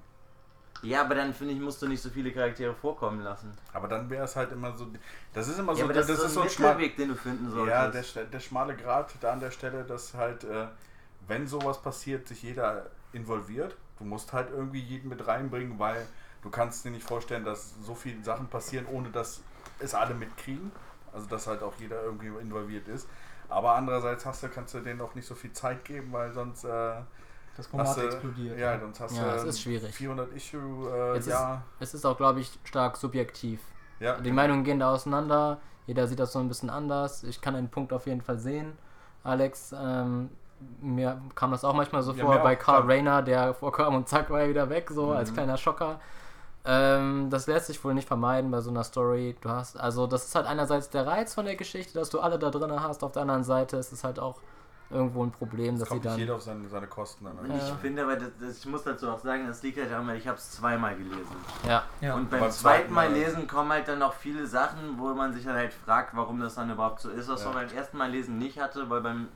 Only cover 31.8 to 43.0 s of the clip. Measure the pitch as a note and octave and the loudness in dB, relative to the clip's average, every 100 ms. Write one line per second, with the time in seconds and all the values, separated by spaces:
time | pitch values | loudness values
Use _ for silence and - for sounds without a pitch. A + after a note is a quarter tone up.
31.8 | B2+ D3+ C#3+ B2+ C3+ C3 B2+ - - C#3 | -10 0 2 6 6 6 0 -8 -4 2
32.8 | B2+ - C3+ B2+ A#2 - A#2+ A2 - - | 2 2 -2 0 0 -2 -6 -6 -8 -14
33.8 | - - A2+ B2 B2 C3 D3 C#3 C3+ C#3 | -16 -4 0 0 4 6 8 6 4 4
34.8 | C3 C3 C#3+ C#3+ D3+ D3 D3 D3 - - | 4 4 2 0 4 4 4 0 -6 -16
35.8 | - B2 B2 B2+ B2 C3+ B2+ A#2 B2 C#3+ | -4 2 2 2 0 2 0 0 -4 -2
36.8 | D3 C#3+ C#3+ - - A#2 C#3 C3+ B2+ - | 0 0 0 -2 -6 -4 -2 0 -2 -2
37.8 | C3 B2+ C#3 B2+ A#2+ A#2 B2 D3 D#3 D#3 | -2 -2 -2 -4 -2 -2 -2 -4 -4 -10
38.8 | - - - - C3 C3 C3+ - - C#3 | -16 -20 -20 -8 0 4 4 2 -12 -6
39.8 | C3 B2+ B2 B2 B2+ - - - C3+ B2 | -2 0 2 0 -2 -8 -18 -16 -16 -8
40.8 | C#3+ B2+ B2+ C3 C3+ - C3 B2+ C#3 C#3+ | -2 2 2 0 -6 0 2 2 4 4
41.8 | C#3 D3 C3 C3 C#3+ C3+ C#3+ B2+ - C#3 | 4 2 2 2 6 8 8 6 8 8
42.8 | B2 C3+ | 10 8